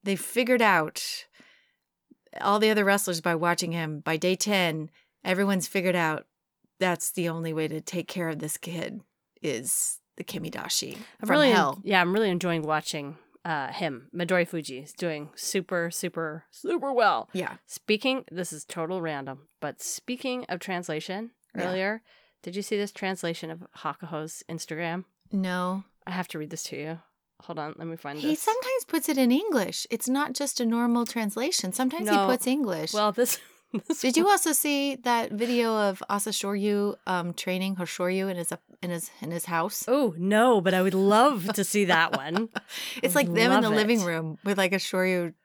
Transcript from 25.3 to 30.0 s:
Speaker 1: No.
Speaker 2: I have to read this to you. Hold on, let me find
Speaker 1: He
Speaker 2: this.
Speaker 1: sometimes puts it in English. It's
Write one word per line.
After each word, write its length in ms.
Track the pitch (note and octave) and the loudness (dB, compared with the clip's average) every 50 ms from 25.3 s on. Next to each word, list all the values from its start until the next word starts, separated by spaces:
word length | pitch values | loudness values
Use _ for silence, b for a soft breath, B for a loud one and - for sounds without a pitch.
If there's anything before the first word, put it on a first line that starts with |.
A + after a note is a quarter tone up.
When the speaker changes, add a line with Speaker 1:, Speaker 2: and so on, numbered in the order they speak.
Speaker 1:
No. 520 | - G3 F#3+ F#3 F3+ F3+ F3+ F3+ F#3 G3 G3 _ _ _ _ | -4 -2 -2 0 -2 -2 -2 -2 -4 -6 -8 _ _ _ _
Speaker 2:
I 60 | - | -8
have 160 | F3+ F#3 F3 - | -6 -6 -6 -6
to 80 | - E3 | -8 -10
read 100 | D#3 D3 | -8 -8
this 120 | - - - | -8 -10 -10
to 100 | - - | -8 -8
you. 220 | C3+ D3 D#3 E3 E3 _ _ _ _ _ _ _ _ - | -8 -8 -8 -8 -10 _ _ _ _ _ _ _ _ -14
Hold 160 | - E3 D#3 | -12 -10 -8
on, 160 | D3 D3+ - | -8 -8 -10
let 80 | - - | -10 -10
me 100 | E3 E3 | -10 -10
find 200 | E3 - C#3+ C#3+ | -10 -10 -10 -8
Speaker 1:
He 120 | D3+ - D4+ | -4 -2 -2
Speaker 2:
this. 120 | D#4 D#4 | 0 0
Speaker 1:
sometimes 440 | - - A4 B4 B4+ B4 C5 B4+ - | 0 0 0 0 -2 -2 -2 -2 -2
puts 220 | - - E4 - - | -2 -2 -2 0 0
it 80 | D4+ | 2
in 120 | C4+ C4 A#3+ | 4 4 4
English. 540 | B3 C#4+ G4+ A4 D#4 B3 F#3+ F3 - - - - | 4 2 2 2 0 0 0 0 -4 -8 -6 -6
It's 160 | A#3 A3+ | -6 -6